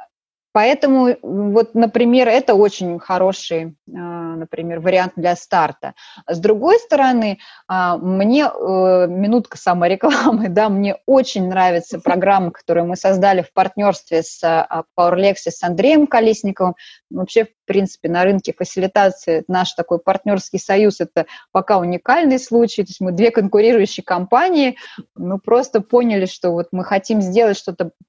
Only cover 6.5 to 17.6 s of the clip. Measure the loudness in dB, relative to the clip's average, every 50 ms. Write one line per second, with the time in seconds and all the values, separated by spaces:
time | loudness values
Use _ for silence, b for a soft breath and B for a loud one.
6.5 | 0 2 2 2 2 2 2 0 0 2 2 2 2 0 -2 -4 -6 B B B
7.5 | B B B -6 -4 -2 -2 -2 -2 -2 -2 -2 0 0 2 2 2 2 0 -2
8.5 | -4 -4 -4 -2 0 2 2 4 4 4 2 0 0 -2 0 0 0 0 -2 -4
9.5 | -10 -6 -2 -2 0 2 2 0 0 2 0 0 2 2 0 0 0 0 -2 0
10.5 | 0 0 0 0 0 0 -2 -2 -4 -4 0 2 2 2 2 0 -4 -4 -4 -2
11.5 | 0 0 2 2 2 0 -4 -6 -10 -6 -2 -2 -2 0 2 2 2 2 0 -4
12.5 | -8 -8 _ -2 -2 0 -2 -2 -4 -2 0 0 0 2 2 2 2 0 -2 -2
13.5 | 0 0 0 0 0 -2 0 0 0 -2 -4 -4 -2 -2 -4 -4 -8 -4 -2 0
14.5 | 0 0 -2 -2 -6 -8 -10 _ -2 0 0 2 2 2 2 0 0 0 -6 -10
15.5 | -8 -6 -6 -6 -2 2 2 4 4 4 4 2 2 2 2 2 0 0 -4 -6
16.5 | -4 -2 -2 -4 -4 B B B B B B -12 -8 -8 -6 -2 0 0 0 -2
17.5 | _ _